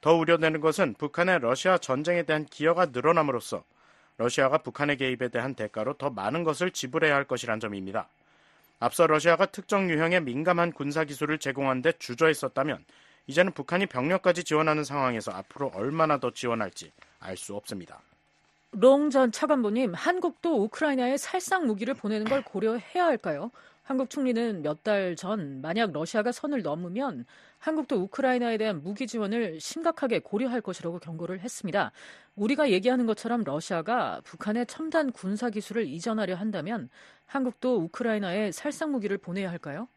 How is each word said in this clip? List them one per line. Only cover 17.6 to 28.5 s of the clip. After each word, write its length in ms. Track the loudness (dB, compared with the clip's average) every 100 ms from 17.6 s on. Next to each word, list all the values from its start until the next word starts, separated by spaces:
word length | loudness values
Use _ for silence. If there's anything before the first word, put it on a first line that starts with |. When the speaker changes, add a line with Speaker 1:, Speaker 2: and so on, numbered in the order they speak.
| -10 -12 -12 -18 _ _ _ _ _ _ _
Speaker 2:
롱 380 | 6 8 8 6
전 220 | 4 4
차관보님, 600 | 2 2 2 2 0 -2
한국도 680 | 0 0 0 -2 -2 0 2
우크라이나에 520 | 0 0 0 2 0 0
살상 500 | -2 -6 -2 0 0
무기를 280 | -2 -4
보내는 320 | -4 -4 -2 0
걸 160 | -2
고려해야 640 | -2 -2 0 -2 -4 0 2
할까요? 440 | 2 -2 -4 -6 -12 -20 _
한국 280 | -6 -2 -2
총리는 520 | 0 0 2 0 -2
몇 200 | -4 -4
달 340 | 0 0 0 -4
전 460 | -4 -4 -4 -8
만약 300 | -4 0 0
러시아가 380 | 0 -2 0 0
선을 320 | -2 -4 -2
넘으면 640 | -2 -4 -4 -4 -4 -6 -12 -18 -20 _
한국도 380 | -4 -2 0 -2
우크라이나에 640 | -2 0 2 2 0